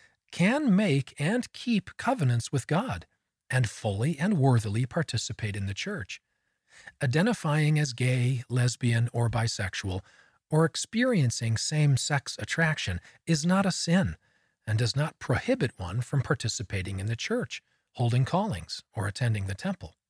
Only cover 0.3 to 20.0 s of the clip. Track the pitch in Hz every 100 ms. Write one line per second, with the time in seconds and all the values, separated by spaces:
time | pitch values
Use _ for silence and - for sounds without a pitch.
0.3 | - 185 277 285 185 214 139 - - 147
1.3 | 247 - - - 220 - - - 262 127
2.3 | 120 - 139 - 160 262 87 - _ _
3.3 | _ _ 127 117 - 110 98 139 143 185
4.3 | 185 135 120 104 107 131 170 151 110 -
5.3 | 113 107 101 101 95 196 196 101 - _
6.3 | _ _ _ _ - - - 135 143 220
7.3 | 208 156 151 151 151 147 117 127 127 123
8.3 | 131 - 123 120 - 120 117 117 117 117
9.3 | 107 113 - 92 - 98 95 - _ _
10.3 | _ _ 156 160 - - 220 254 214 123
11.3 | - 113 113 - 151 147 131 - 143 -
12.3 | - 110 - 160 156 - 87 - - -
13.3 | 160 165 190 196 - - 180 101 78 _
14.3 | _ _ _ - 107 120 131 151 - -
15.3 | 127 - 262 127 - 87 113 - 143 -
16.3 | 147 113 - 101 98 90 98 104 117 -
17.3 | 240 190 - _ _ _ - 120 123 131
18.3 | 175 214 92 80 - - - 101 - 120
19.3 | 107 95 98 190 190 - _